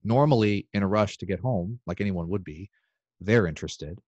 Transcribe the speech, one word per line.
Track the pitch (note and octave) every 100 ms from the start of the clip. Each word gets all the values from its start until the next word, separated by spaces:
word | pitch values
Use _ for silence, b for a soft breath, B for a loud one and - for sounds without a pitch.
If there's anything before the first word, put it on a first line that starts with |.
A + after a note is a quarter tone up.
| G#2+
normally | B2+ D3+ A#2+ G#2 G2+ -
in | G2+
a | G2
rush | G#2+ G2+ -
to | F#2
get | F#2
home, | B2+ G#2 F2+ A#2+ -
like | F2
anyone | G2+ F2+ E2+
would | G2+ F2+
be, | D2+ G2 _ _ _ _ _
they're | F2+ A#2 F2
interested. | D#2 E2+ - D2+ F#2